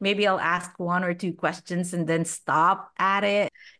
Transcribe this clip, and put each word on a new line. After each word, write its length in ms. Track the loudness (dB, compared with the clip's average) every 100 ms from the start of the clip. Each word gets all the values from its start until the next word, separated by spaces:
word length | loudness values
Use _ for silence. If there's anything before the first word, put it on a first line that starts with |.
Maybe 260 | 0 2 2
I'll 140 | 2
ask 380 | 0 -2 -4 -6
one 260 | -2 0
or 80 | 0
two 200 | -2 -4
questions 580 | -2 -4 -4 -4 -4 -2
and 140 | -2 0
then 180 | 0
stop 680 | -2 -6 0 2 4 2 -2 -4
at 260 | 0 0
it. 280 | 2 2 0 -4 -20 -14